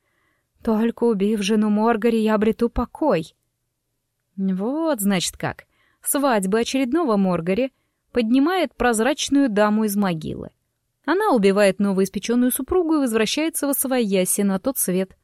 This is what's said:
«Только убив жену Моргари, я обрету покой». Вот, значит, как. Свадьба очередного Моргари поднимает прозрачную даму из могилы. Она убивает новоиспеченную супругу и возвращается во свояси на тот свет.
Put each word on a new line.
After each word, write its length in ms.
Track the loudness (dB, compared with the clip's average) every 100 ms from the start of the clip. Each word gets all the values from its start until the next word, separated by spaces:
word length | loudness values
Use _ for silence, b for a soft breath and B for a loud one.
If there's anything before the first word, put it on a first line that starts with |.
| _ _ _ _ _ _
«Только 400 | -4 0 -2 0
убив 380 | 0 0 0 -2
жену 280 | 0 0 2
Моргари, 460 | 2 0 0 0 0
я 180 | 0
обрету 340 | 2 0 0 -2
покой». 680 | -2 -6 -2 0 0 -2 _ _ _ _ _ _ _ _ _ _ -6
Вот, 640 | -4 -2 -4 -4 -2 -2
значит, 360 | 0 0 -2 -6
как. 300 | -8 -8 -16 _ _ _
Свадьба 580 | -4 0 2 0 0 -2
очередного 560 | 0 -2 0 0 0 2
Моргари 560 | 2 0 -2 -2 -2 _ _ _ _
поднимает 640 | -2 2 2 2 2 -2
прозрачную 720 | -2 0 0 0 -2 0 2 2
даму 360 | 2 2 2
из 120 | 0 0
могилы. 540 | -2 -2 -8 -10 -14 _ _ _ _ _
Она 260 | -2 0 2
убивает 480 | 4 4 4 4 2
новоиспеченную 720 | 0 0 0 -2 -2 0 2
супругу 440 | 0 -2 0 2
и 40 | 0
возвращается 680 | 0 0 -2 -2 -4 -2 -4
во 80 |
свояси 680 | -2 -2 0 0 0 0 0
на 180 | 0 0
тот 200 | -4 -4
свет. 380 | -2 -2 -4 _